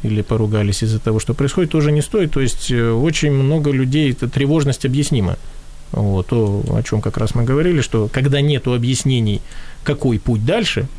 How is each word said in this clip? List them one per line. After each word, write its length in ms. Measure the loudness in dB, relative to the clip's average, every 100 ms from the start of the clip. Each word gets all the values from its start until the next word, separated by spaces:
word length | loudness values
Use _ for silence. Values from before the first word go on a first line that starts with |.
| 0
или 160 | -2
поругались 600 | 0 0 2 2 2 0
из-за 160 | 0 0
того, 200 | 0 -2
что 140 | 0
происходит, 380 | -2 0 0 0
тоже 200 | 2 2
не 100 | 2
стоит. 300 | 0 0 0
То 100 | 0
есть, 300 | 0 -2 -2
э, 200 | 0 2
очень 400 | 2 0 0 0
много 400 | 2 2 2 2
людей, 400 | 0 2 2 0
эта 160 | 0 -2
тревожность 580 | 0 2 2 2 0 0
объяснима. 500 | 0 0 0 0 -2 -8 -14 -16 -16 -8
Вот, 360 | -2 0 0 0
то, 340 | 0 2 0 0
о 120 | -2
чем 180 | 0 -2
как 160 | -2 -2
раз 180 | -2 0
мы 120 | 0
говорили, 340 | 2 2 2
что 280 | 0 0 0
когда 280 | 0 2 2
нету 320 | 2 0 0
объяснений, 680 | 0 0 0 2 2 2 -2 -4 -12 -12 -8
какой 340 | -4 -2 0 0
путь 280 | 0 0 2
дальше 400 | 0 0 -2 -4